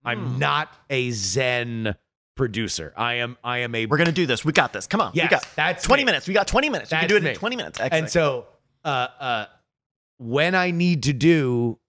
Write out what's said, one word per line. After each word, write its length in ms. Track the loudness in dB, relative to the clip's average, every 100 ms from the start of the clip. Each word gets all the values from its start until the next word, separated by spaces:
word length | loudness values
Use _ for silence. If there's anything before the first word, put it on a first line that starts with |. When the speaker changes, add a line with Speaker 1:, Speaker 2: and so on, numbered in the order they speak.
Speaker 1:
I'm 320 | -4 -4 -4 -2
Speaker 2:
Mm. 20 |
Speaker 1:
not 340 | 0 0 -2 -12 _
a 220 | -2 -2
Zen 840 | -4 -4 0 0 -2 -4 -4 -4 -6 _ _ _ -4
producer. 580 | -2 0 -2 -4 -8 -6
I 180 | -4
am, 220 | -2 -6 -8
I 140 | -6 -4
am 160 | -4
a 100 | -4
Speaker 2:
We're 140 | 0 2
gonna 140 | 2
do 120 | 2
this. 180 | 0 0 2
We 60 |
got 180 | 2 2
this. 140 | -2 -4
Come 160 | -2
on. 80 | 0
Speaker 1:
Yes, 120 | 0 2
Speaker 2:
we 20 |
got 180 | 2 0 -2
Speaker 1:
that's 280 | -2 -2
Speaker 2:
twenty 180 | 2 4
Speaker 1:
me. 40 | 4
Speaker 2:
minutes. 200 | 0 0
We 60 |
got 160 | 0 2
twenty 220 | 0 0
minutes. 200 | -2 -2
We 40 | -2
can 40 |
Speaker 1:
That's 80 | 2
Speaker 2:
do 60 | 2
it 40 |
Speaker 1:
me. 80 | 2
Speaker 2:
in 60 | -2
twenty 200 | -4 -6
minutes. 220 | -8 -4
Speaker 1:
And 140 | -2
Speaker 2:
Excellent. 180 | 0 0
Speaker 1:
so, 360 | 2 2 0 -8 _ _ _
uh, 60 | -4
uh, 580 | -2 -4 -6 -4 -4 -4 _ _ _ _ _ _ _
when 380 | -4 0 2
I 160 | 2 0
need 320 | 2 2 2
to 100 | 0
do 680 | 2 4 4 2 0 0 -4